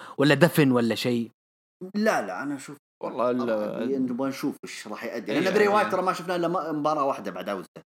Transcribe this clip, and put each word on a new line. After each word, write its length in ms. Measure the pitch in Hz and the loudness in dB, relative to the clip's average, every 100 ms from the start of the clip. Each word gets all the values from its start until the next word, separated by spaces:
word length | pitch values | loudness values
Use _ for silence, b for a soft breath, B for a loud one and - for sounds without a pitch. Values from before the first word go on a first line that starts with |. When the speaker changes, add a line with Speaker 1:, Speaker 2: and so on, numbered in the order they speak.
| B B | B B
Speaker 1:
ولا 180 | 147 139 | 4 6
دفن 360 | 165 165 139 | 6 6 4
ولا 240 | 123 117 107 | 6 2 0
شيء؟ 360 | 127 120 113 _ _ _ _ - 185 208 | 0 -2 -4 _ _ _ _ -18 -8 -2
Speaker 2:
لا، 320 | 214 165 196 | 2 0 -2
لا، 160 | 180 | -6
أنا 120 | - 277 | -6 -8
أشوف 220 | - 139 _ _ | -10 -18 _ _
Speaker 3:
والله 280 | 170 127 123 | -8 -2 0
ال- 80 | 123 | 0
Speaker 2:
طبعاً، 460 | 120 110 107 - 123 | 0 0 -2 -4 -2
نبغى 440 | 135 127 123 135 | -2 -2 -2 -4
نشوف 260 | 131 143 107 - | -4 -6 -6 -12
إيش 220 | - 107 | -14 -12
راح 160 | 104 | -10
يؤدي. 280 | 120 120 107 | -8 -8 -4
Speaker 3:
أيوة، 120 | 147 | 0
Speaker 2:
لأن 100 | 185 | 2
بري 140 | 208 208 | 4 4
وايت 120 | 208 | 4
Speaker 3:
أيوة. 120 | 196 | 2
Speaker 2:
ترى 100 | 185 | 0
ما 120 | 185 | -2
شفنا 220 | 170 175 175 | -2 -2 -2
إلا 120 | 170 | 0
م-، 320 | 185 156 156 | -2 -2 -2
مباراة 260 | 147 151 139 | 0 0 0
واحدة 260 | 127 98 | -2 -6
بعد 180 | 90 95 | -8 -6
عودته 320 | 98 82 - | -6 -8 -18